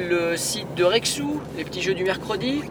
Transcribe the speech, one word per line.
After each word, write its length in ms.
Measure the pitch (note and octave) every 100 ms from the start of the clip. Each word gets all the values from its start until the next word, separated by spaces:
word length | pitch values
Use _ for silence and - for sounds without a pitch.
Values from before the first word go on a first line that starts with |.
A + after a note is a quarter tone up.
| F3
le 280 | F3 E3+ E3+
site 380 | - G#3+ F#3+ F3
de 80 |
Rexou, 580 | F3+ A3+ - - C#4+ D3+ - D3+
les 60 |
petits 180 | - F3+
jeux 140 | F3 F3+
du 80 |
mercredi. 580 | F#3 F#3 - G3+ B3 D4 -